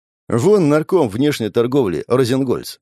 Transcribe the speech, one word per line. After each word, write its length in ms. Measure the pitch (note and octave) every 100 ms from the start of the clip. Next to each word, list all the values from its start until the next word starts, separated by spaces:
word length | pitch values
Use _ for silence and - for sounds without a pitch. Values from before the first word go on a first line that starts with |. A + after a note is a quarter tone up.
| _ _ -
Вон 420 | A#2 D#3 G#3 D3+
нарком 380 | D3+ D3+ F#3 C3
внешней 420 | G2+ D3 C#3 A2
торговли 540 | A#2+ A#2+ C#3+ A2 D#2 -
Розенгольц, 720 | B2 A#2+ C3 C3 E2 - -